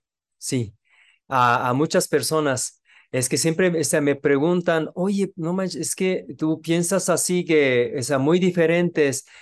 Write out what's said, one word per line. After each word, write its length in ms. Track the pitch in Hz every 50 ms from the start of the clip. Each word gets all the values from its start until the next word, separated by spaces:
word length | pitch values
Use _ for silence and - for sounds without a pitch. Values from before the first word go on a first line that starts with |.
| _ _ _ _ _ _ _
sí, 360 | - - - 139 127 113 98 - _ _ _ _ _ _ _ _ _ _
a, 420 | - 135 127 123 120 120 123 131 123
a 40 | 123
muchas 340 | 135 156 160 - 185 -
personas. 760 | - - 143 123 - 156 156 151 139 131 127 - - _ _ _ _ _ _ _ -
Es 180 | - 131 123 -
que 80 | 160
siempre, 320 | 135 - 165 160 170 185 180 170 160
o 40 | 147
sea, 180 | - 170 156
me 140 | 143 143 139
preguntan, 760 | 139 - 143 139 135 147 175 180 180 175 180 165 160 151 - -
"Oye, 360 | - 180 202 202 196 190 - -
no 180 | 180 160 165 180
manches, 280 | 190 190 180 - 131
es 140 | 160 - -
que 300 | - 190 185 185 185 - - 143
tú 240 | - 156 156 160 156
piensas 480 | 156 165 165 170 170 170 196 180 - 185
así, 340 | 170 156 - - 180 180 175
que, 480 | 170 160 151 143 131 127 120 120 113 113 143
o 40 | 117
sea, 160 | 135 143 131
muy 200 | 135 151 170 185
diferentes, 840 | 190 180 180 180 165 160 170 175 175 170 165 160 147 139 127 - - _ - -